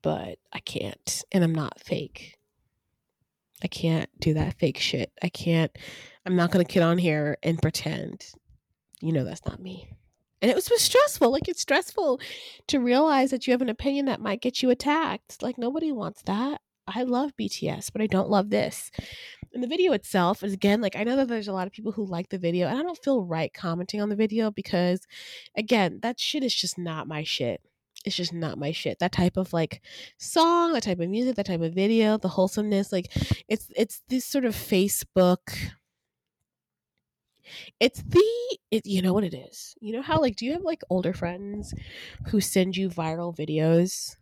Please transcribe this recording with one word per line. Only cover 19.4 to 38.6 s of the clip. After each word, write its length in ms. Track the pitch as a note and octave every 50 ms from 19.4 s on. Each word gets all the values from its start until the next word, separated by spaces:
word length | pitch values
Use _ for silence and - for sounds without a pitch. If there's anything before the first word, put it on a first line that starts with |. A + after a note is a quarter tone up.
| - _ -
And 80 | B3
the 60 | B3 A#3+
video 240 | D4+ F4+ F4+ F#4
itself 500 | C4+ G3+ - - - F#3+ F3 F3 G#3 -
is, 100 | F#3+ G#3
again, 280 | G3 F#3+ - G3+ G3+ A3
like, 160 | A#3 F#3+ -
I 80 | - G#3
know 100 | A#3 B3+
that 140 | C#4 C4+ A#3+
there's 180 | A#3+ A3 G3+
a 60 | G#3
lot 160 | F#3+ F#3 F3+ G3
of 40 |
people 200 | - - A3 A#3
who 120 | G#3 A3+ G#3
like 260 | F#3+ F3+ E3+ F#3 _
the 80 | - F#3
video, 280 | F3+ E3+ E3+ F3+ F3
and 100 | D3 G#3+
I 60 | C4
don't 220 | D#4 F4+ E4+ - -
feel 180 | C#4 C4+ A#3+
right 320 | F#3+ F3 E3 D#3+ D#3+ - _
commenting 460 | - - E3+ E3 F3 F3+ - - G#3
on 80 | G#3 G#3
the 80 | G#3
video 340 | G3+ A3 G#3 G#3+ A3+ A3 G#3+
because, 560 | G#3 - G3 - - F3 F3+ F3+ F3+ F#3+ - _ - - - - - - - - _
again, 440 | - A3 G#3+ A#3+ A3 G3 F3 - -
that 160 | - A3+ B3 -
shit 240 | - - - D4+
is 100 | C4 A#3+
just 240 | - - - F3 -
not 300 | F3+ F3 E3+ D#3+ D#3 -
my 160 | C#3 D#3 D3+
shit. 380 | D#3 - - - C3 A#2+ F#2 - _ _ _ _ _ _ _ - -
It's 120 | G#3 -
just 160 | - F3+ E3
not 260 | F3 E3+ E3 D3 G2+ -
my 140 | C#3+ D3
shit. 260 | E3 - - D3 - _
That 140 | F3 F3+
type 240 | - - F3 F3+ -
of, 160 | F#3+ F#3 -
like, 280 | - E3 D#3+ - - - _ - - - - - _ _
song, 540 | - - - E4+ E4 E4+ E4+ E4+ E4+ E4+
that 100 | D#4+ A#3+
type 160 | - A3 F3+ F3+
of 100 | E3+ F3+
music, 280 | G3 A3+ B3 B3+ B3
that 100 | G3+ G3+
type 140 | - F#3 E3
of 120 | E3 D#3+
video, 460 | E3+ F#3+ G3 G#3 A3+ A3+ A3 G#3+ G#3+ G#3+
the 80 | -
wholesomeness, 640 | F#3 - - F#3 F#3+ - A3 G#3 G#3 G3+ G3 G3+ -
like, 220 | - F#3 F3+ - - - - - - - -
it's, 220 | - A3 - - - -
it's 260 | - A3+ G3+ - - _ _
this 160 | B3+ C4 -
sort 200 | - - C#4 B3+
of 120 | A#3 G#3
Facebook, 840 | - - - G#3+ F#3 G3 G3+ - - - - _ F#3 F#3 F3+ F3+ - _ - - - - - - _ _ _ _ _ _ _ _ _ _ _ _ _ _ _ _ _ _ _ _ _ _ _ _ _ _ _ _ _ _ _ _ _ _ - - - - - _ _
it's 240 | A3 B3+ - -
the, 560 | - - - F4 G#4+ A4 A#4 A#4+ A#4+ B4 A4 -